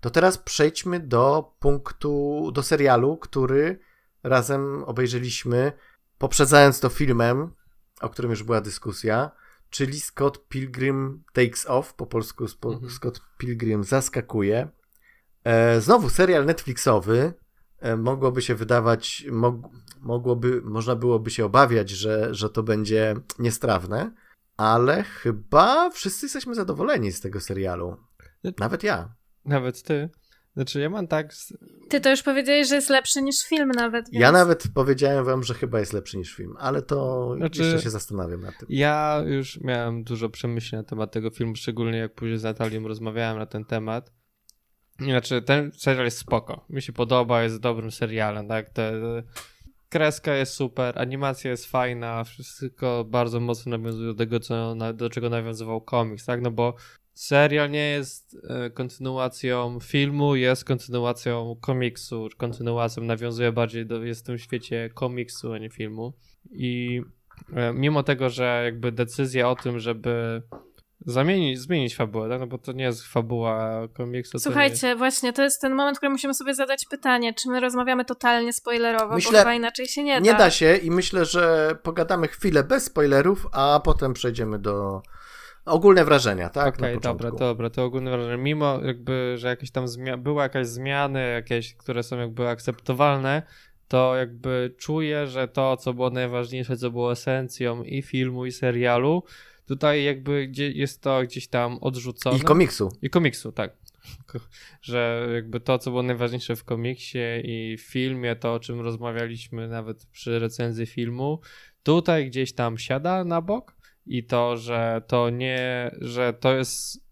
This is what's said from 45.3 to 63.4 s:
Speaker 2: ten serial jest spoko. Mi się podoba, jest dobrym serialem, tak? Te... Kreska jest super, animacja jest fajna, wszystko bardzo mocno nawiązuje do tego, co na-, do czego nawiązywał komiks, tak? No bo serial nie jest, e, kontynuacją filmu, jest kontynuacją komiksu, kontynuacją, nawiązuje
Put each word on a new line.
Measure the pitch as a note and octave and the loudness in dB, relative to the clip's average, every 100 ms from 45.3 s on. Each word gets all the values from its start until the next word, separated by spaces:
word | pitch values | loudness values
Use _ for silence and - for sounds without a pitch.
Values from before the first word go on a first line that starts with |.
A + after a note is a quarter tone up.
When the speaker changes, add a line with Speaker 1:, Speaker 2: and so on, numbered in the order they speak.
| B2 | -2
Speaker 2:
ten | A#2+ C#3+ C#3+ | 2 2 2
serial | - - C3 A#2+ | -2 0 2 0
jest | A2+ | -4
spoko. | - A2+ - - _ | -2 -2 -2 -14 _
Mi | C#3 | -10
się | - | -8
podoba, | B2 A#2+ B2+ A#2+ A#2+ | -4 2 2 4 2
jest | A#2 A2 | 0 -2
dobrym | A#2+ A2+ A2+ | -4 -4 -6
serialem, | - A2+ A2 G#2+ G#2 G#2 | -6 -4 -2 -2 -4 -4
tak? | A2 G#2+ | -6 -6
Te... | - A2 A2 A2+ A#2 A2+ - - _ - _ _ | -4 -4 -4 -6 -6 -10 -18 -20 _ -20 _ _
Kreska | E3+ D3+ D3 - C#3 | 2 2 0 -2 0
jest | C3 | -2
super, | - C3 - B2 - | -2 -4 -2 -2 -2
animacja | B2+ C3+ C#3 C3 C3 | -4 -2 -4 -4 -6
jest | A#2+ - | -6 -2
fajna, | C3 B2 A#2+ A#2 A#2 | -2 0 -4 -6 -6
wszystko | A#2 - B2+ - C3 _ B2+ A#2+ A2 | -8 -12 -20 -12 -12 _ -2 -2 -2
bardzo | A#2+ A#2+ A#2 | 0 0 0
mocno | A#2+ A2+ A#2+ A#2 | -2 -4 -4 -6
nawiązuje | A#2 A2+ A2+ | -6 -6 -6
do | A2 | -4
tego, | A#2 A#2 | -2 -2
co | A2 A#2 A2+ A2+ | -2 -4 -4 -4
na-, | A2+ | -6
do | A2+ A#2+ | -4 -6
czego | A#2+ A#2 | -4 -4
nawiązywał | A#2 A2+ A2 A2+ A2+ | -4 -6 -8 -6 -8
komiks, | - B2 A2+ G#2+ - | -2 0 0 -4 -6
tak? | A#2+ | -2
No | A#2+ | -2
bo | A2+ A#2+ A#2+ - - _ | 0 -2 -2 -18 -20 _
serial | _ - C#3 D3 D3 D3 | _ 0 4 4 4 0
nie | D3 D3 | 0 -2
jest, | C#3+ C3 - _ - - | -2 -6 -12 _ -20 -10
e, | B2+ B2 | -6 -6
kontynuacją | A#2 B2+ - C3 C3 B2+ B2 C3 B2 A#2+ A#2+ | -6 -8 -6 -6 -2 -4 -2 -2 -2 -2 -6
filmu, | - D3 C#3+ C#3+ C#3+ C#3 | -2 2 2 2 2 4
jest | B2+ B2+ - | 2 2 0
kontynuacją | C3 - A#2+ A#2+ A#2+ B2 A#2+ A#2 A#2 | -4 -2 -2 -2 -2 -4 -4 -6 -8
komiksu, | - B2+ B2 A#2+ - A#2 A2 - | -4 0 -2 -4 -10 -10 -10 -8
kontynuacją, | A#2+ A#2 A#2 A#2 A#2 A#2 | -8 -4 -4 -2 -2 -2
nawiązuje | A#2 A2+ A#2+ A#2 | -4 -4 -4 0